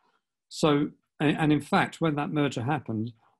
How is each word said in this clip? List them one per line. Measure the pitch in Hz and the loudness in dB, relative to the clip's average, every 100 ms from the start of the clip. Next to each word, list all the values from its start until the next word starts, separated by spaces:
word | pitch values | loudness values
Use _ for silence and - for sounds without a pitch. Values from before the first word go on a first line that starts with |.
| _ _ _ _ _ | _ _ _ _ _
So, | - 160 143 151 - _ - | 0 2 2 0 -6 _ -2
and, | 147 151 | 0 2
and | 151 | 2
in | 151 | 2
fact, | 147 190 135 - | 2 0 0 0
when | 160 | -2
that | 147 147 | -2 -2
merger | 151 143 135 | 0 -2 -2
happened, | 120 147 - 110 113 - _ _ | -4 -4 -4 -6 -6 -10 _ _